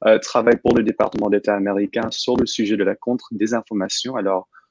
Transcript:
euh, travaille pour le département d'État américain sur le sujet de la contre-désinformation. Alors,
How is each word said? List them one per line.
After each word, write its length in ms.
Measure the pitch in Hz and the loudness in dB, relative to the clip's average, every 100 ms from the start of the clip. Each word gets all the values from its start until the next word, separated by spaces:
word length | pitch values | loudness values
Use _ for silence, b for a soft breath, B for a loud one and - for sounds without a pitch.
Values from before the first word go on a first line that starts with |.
| 110 | 4
euh, 120 | 110 | 4
travaille 380 | - 123 117 160 | 4 0 4 2
pour 180 | - 127 | 4 2
le 60 | |
département 480 | 107 - - - 104 | 2 0 -2 0 0
d'État 260 | 101 104 101 | 0 2 0
américain 540 | 98 98 101 117 113 | 0 0 -2 -4 -6
sur 260 | - - 127 | -6 -2 0
le 100 | 123 | 0
sujet 320 | - 107 107 | -2 -2 0
de 60 | |
la 120 | 98 98 | 0 -2
contre-désinformation. 1200 | - 123 - 107 107 117 - 107 95 - 120 131 | -4 -4 -6 -4 -2 -2 -4 -6 -4 -4 -6 -4
Alors, 320 | 98 95 92 b b | -2 -2 -4 b b